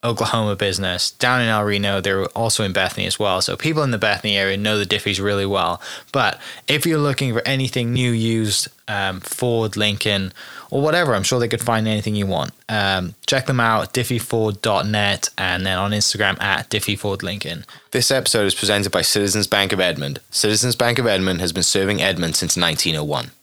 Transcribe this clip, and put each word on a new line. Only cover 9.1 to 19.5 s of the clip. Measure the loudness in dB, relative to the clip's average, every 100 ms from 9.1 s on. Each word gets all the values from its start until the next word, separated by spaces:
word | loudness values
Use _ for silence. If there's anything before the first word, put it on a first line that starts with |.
| -4
Ford, | -8 -4 0 2 0 0
Lincoln, | 0 0 0 0 -2 -8 -18 -18 -6
or | 0
whatever, | 2 2 2
I'm | 2
sure | 2 0
they | 0
could | 0
find | 0 2 2
anything | 0 0 -2
you | 0
want. | -2 -4 -8 -6
Um, | -2 0 0 -2 -8 0
check | 0 2
them | 2
out, | 4 2 0
diffie | -2 -2 -2
ford | -2 0 0 0
dot | 0 0 0
net, | 0 0 0 -4 -4
and | -2 -2
then | -2 0
on | 0
Instagram | 0 0 2 0 0
at | -2 -2 -2
Diffie | -4 -2 -2
Ford | -2 -4
Lincoln. | -4 -6 -8 -10 -12 -20 _
This | 0 2
episode | 2 2 2 2
is | 0
presented | 2 2 2
by | 0
Citizens | 2 2 2 2
Bank | 2